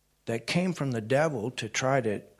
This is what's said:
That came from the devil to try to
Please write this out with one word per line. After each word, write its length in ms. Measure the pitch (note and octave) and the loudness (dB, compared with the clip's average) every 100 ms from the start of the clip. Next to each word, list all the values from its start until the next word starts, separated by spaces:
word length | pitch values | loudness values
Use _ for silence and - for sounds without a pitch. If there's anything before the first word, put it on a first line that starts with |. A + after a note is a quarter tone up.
| _ _ - | _ _ -6
That 200 | A2+ - | -6 -2
came 280 | F3 F#3 | 0 0
from 180 | E3+ C#3 | -2 -2
the 80 | A#2 | -2
devil 500 | A2 C3 D#3+ B2+ A2+ - | 2 2 2 0 -4 -6
to 120 | A2 | -6
try 340 | - C3 C3+ | -2 2 2
to 200 | A2+ F#2+ - - | 2 -2 -6 -16